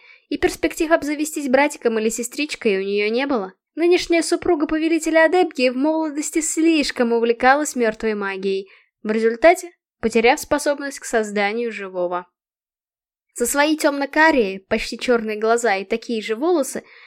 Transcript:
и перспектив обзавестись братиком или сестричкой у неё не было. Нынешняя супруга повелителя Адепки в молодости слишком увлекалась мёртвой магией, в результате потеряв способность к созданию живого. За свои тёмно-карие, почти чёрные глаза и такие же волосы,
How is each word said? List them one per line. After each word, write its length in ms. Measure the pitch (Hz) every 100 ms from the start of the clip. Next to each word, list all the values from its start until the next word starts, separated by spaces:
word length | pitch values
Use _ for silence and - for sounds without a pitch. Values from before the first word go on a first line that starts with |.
| - - -
и 80 | 294
перспектив 520 | 359 - 320 - 320
обзавестись 600 | 330 285 294 302 311 277
братиком 480 | 262 294 - 233 220
или 100 | 220
сестричкой 680 | 226 226 - 294 - 226 190
у 40 |
неё 280 | 196 202 208
не 160 | 233 277
было. 260 | 247 190 - _
Нынешняя 480 | 302 349 359 - 339
супруга 440 | 320 339 359 311 311
повелителя 600 | 311 320 320 320 320 320
Адепки 420 | 370 349 - 254
в 80 | 254
молодости 640 | 302 320 311 285 285 330
слишком 720 | 302 320 320 320 247 - 233
увлекалась 640 | 233 233 233 254 285 294 254
мёртвой 380 | 220 220 226
магией, 560 | 208 196 190 196 190 196 - _ _
в 80 | 208
результате 600 | 220 226 233 330 359 349 - _ _
потеряв 400 | 226 226 233 302
способность 580 | - 294 294 285 277 -
к 60 |
созданию 680 | - 233 214 202 202 226 233
живого. 560 | 202 196 185 180 180 180 _ _ _ _ _ _ _ _ _ _
За 120 | - 240
свои 300 | 277 302 311
тёмно-карие, 840 | 302 277 277 311 320 285 190 190
почти 380 | - 220 - 226
чёрные 400 | - 233 220 214
глаза 380 | 220 240 233 196
и 80 |
такие 380 | 196 226 - 226
же 140 | 202 220
волосы, 480 | 320 339 262 - - -